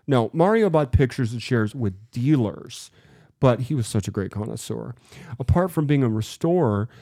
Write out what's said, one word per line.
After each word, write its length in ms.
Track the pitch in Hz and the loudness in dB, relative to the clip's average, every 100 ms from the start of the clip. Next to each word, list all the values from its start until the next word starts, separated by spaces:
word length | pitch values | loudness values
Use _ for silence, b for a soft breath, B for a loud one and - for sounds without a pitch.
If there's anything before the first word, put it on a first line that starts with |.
| - | 0
No, 220 | 127 110 | 0 2
Mario 360 | 160 180 226 208 | 2 2 4 2
bought 220 | 175 147 | 2 2
pictures 400 | - 127 - 113 | 2 2 0 -4
and 80 | 120 | -4
shares 340 | - 120 107 135 | -2 0 0 -2
with 180 | 110 95 107 | -4 -4 -10
dealers, 800 | 120 127 151 104 76 - - - b b b b _ | -4 2 2 2 -4 -14 -18 -20 b b b b _
but 220 | 131 117 | 2 2
he 140 | 120 147 | -2 -4
was 100 | 110 | -2
such 200 | 107 101 | -2 -2
a 40 | |
great 200 | 101 92 | -6 -6
connoisseur. 640 | 101 107 113 - 113 113 120 B B B B | -8 -8 -10 -10 -10 -10 -14 B B B B
Apart 300 | 135 175 185 | 0 2 2
from 140 | 165 143 | 0 2
being 180 | 143 | 2
a 60 | 123 | 2
restorer, 760 | 110 107 - 165 180 127 101 110 b | 0 -4 -4 0 2 2 2 -2 b